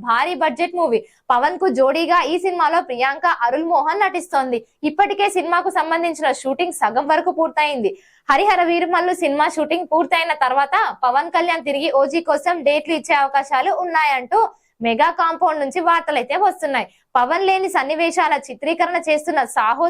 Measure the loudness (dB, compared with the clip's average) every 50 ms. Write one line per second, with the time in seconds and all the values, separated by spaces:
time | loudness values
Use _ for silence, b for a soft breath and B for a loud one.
0 | -2 0 0 0 0 -2 0 0 0 -2 0 -2 -2 -2 0 0 0 0 0 -2
1 | B B B B B 0 2 2 2 0 0 0 0 0 2 2 2 2 2 2
2 | 0 2 2 2 2 0 -2 -2 -2 -2 0 0 0 2 2 0 -2 -2 -4 -2
3 | -2 -2 -2 0 0 0 0 0 0 0 0 -2 0 2 2 2 2 0 0 0
4 | 0 0 0 -4 -6 -2 -2 -2 -2 -2 -4 -6 -6 b b b -4 -2 0 2
5 | 0 0 0 0 0 0 0 -2 0 0 0 0 0 0 0 -2 0 0 0 0
6 | 0 -2 -2 0 0 -2 -2 -2 -2 -4 -2 -2 -2 -4 -2 0 0 0 0 0
7 | 0 2 0 2 2 0 0 0 -2 0 0 0 -2 0 0 -2 -2 -2 B B
8 | B B B B B 0 2 2 4 4 2 2 2 2 2 0 0 0 0 0
9 | 0 0 0 0 0 0 2 2 0 0 0 -2 -2 -2 -2 -4 -2 0 0 0
10 | 2 2 0 0 0 0 0 0 0 2 2 0 0 2 0 0 0 -2 -2 -2
11 | 0 0 2 0 0 0 0 0 0 0 -2 -2 -2 -4 -2 -2 -2 0 2 2
12 | 2 2 0 -2 0 0 -2 0 0 -2 -2 0 0 0 0 0 0 -2 -4 -4
13 | 0 0 2 2 2 2 0 -2 0 0 0 0 0 0 0 -2 -2 -2 0 0
14 | 0 0 0 -2 -2 0 0 2 2 0 b b b b b -4 -2 -2 2 2
15 | 2 2 2 0 0 0 0 0 0 0 0 0 -4 -4 -4 0 2 2 2 2
16 | 0 -2 -2 -2 -2 -2 0 0 2 0 0 0 -4 -2 -2 -4 -4 b b b
17 | b _ 0 0 2 2 0 0 2 2 0 0 0 -2 -2 -2 -2 -2 -2 0
18 | -2 0 0 0 0 0 0 -2 -4 -8 -12 -6 -4 -2 0 0 -2 -2 -2 -2
19 | 0 0 0 0 -2 -2 -2 -2 -2 0 -2 0 0 0 0 0 0